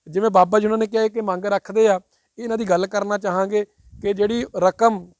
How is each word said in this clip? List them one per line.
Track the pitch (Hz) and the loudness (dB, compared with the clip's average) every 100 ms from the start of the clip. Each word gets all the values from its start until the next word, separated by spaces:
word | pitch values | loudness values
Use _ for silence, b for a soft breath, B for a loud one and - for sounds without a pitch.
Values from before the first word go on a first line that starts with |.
| - | -8
ਜਿਵੇਂ | 170 220 | -2 2
ਬਾਬਾ | 196 180 214 | 4 4 2
ਜੀ | 214 | 2
ਉਹਨਾਂ | 220 | 0
ਨੇ | 214 | -2
ਕਿਹਾ | 220 220 | 0 -2
ਕਿ | 226 | -2
ਮੰਗ | 208 180 | -4 -4
ਰੱਖਦੇ | 202 196 - 208 220 | -2 -4 -2 2 2
ਆ, | 185 - _ _ - | 2 -4 _ _ -12
ਇਹਨਾਂ | 233 226 | -6 -4
ਦੀ | |
ਗੱਲ | 202 175 190 | 0 0 0
ਕਰਨਾ | 202 202 208 | -4 -2 -4
ਚਾਹਾਂਗੇ | 196 180 196 208 208 _ _ - | -2 -2 -2 -2 -4 _ _ -8
ਕਿ | 202 | -6
ਜਿਹੜੀ | 196 208 233 254 196 | 0 0 0 -4 0
ਰਕਮ | 185 - 226 202 175 | 0 2 0 0 -8